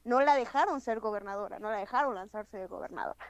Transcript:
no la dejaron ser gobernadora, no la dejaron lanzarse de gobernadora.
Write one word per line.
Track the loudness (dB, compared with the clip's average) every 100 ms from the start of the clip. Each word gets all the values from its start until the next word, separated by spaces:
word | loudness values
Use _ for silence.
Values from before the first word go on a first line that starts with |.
no | 2 6
la | 6 6
dejaron | 4 2 2 2
ser | -2 -2
gobernadora, | -2 -4 -6 -6 -8 -6
no | -4
la | -4
dejaron | 0 0 0 -2
lanzarse | -6 -10 -10 -10
de | -8
gobernadora. | -8 -8 -6 -6 -8